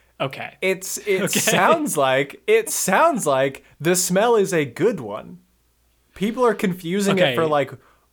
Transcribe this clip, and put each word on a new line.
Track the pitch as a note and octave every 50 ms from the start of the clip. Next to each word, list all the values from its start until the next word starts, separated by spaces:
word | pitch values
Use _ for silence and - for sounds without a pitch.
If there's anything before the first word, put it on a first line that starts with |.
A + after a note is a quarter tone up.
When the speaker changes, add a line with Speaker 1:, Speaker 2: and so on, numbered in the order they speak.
| _ _ _ -
Speaker 1:
Okay. | C#3 C3 - B2 A2+ A2 - _
Speaker 2:
it's, | F#3 F#3+ F#3 F3 - - - - -
it | G#3+ F#3+ F#3+
Speaker 1:
Okay. | G3+ E3 - G3+
Speaker 2:
sounds | - A3 A3 F3+ F#3+ B3 D#4+ E4 D4 A3+ -
like, | D3+ C#3 C3 C3 C3+ C#3+ - - - _
it | - G#3+ A3+ A3 -
sounds | - - - F#3 F#3+ A#3 D#4 E4+ D#4 A#3 -
like | D3+ C3+ C3 C3+ C#3+ C#3 - - _ _ -
the | C#3+ E3+ F3+
smell | F3 - - F3+ F#3+ A3 B3 A#3
is | G#3+ G3 F#3+
a | F3+ D#3+ D3
good | B2+ - - D#3+ A3+ A3+ -
one. | A#2+ G2+ G2+ - - F3 F3+ - _ _ _ _ _ _ _ _ _ _ _ _ _ _ _
People | - F#3 A3+ A3+ B3 B3
are | A#3 G#3
confusing | - - G3 E3+ - D#3+ E3 F3+ G#3 G3+ G3 G3 F#3
it |
Speaker 1:
Okay. | E3 C#3 B2
Speaker 2:
for, | E3 E3
like, | D#3 D3+ C#3+ C3+ - B2+ - _ _ _ _ _ _